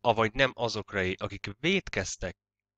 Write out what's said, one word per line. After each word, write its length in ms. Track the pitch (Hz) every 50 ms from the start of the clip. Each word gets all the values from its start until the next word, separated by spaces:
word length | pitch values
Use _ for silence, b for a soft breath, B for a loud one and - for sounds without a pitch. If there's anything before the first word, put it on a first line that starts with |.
avagy 320 | - 123 110 110 113 107 107
nem 200 | 131 139 127 110
azokra, 460 | - 120 113 104 107 98 - - 101 92 92 92
akik 340 | - 104 101 101 98 - 104 101 -
vétkeztek, 800 | - 170 196 185 - - - - 95 - - - - 92 - - _ _ _ _ _ _ _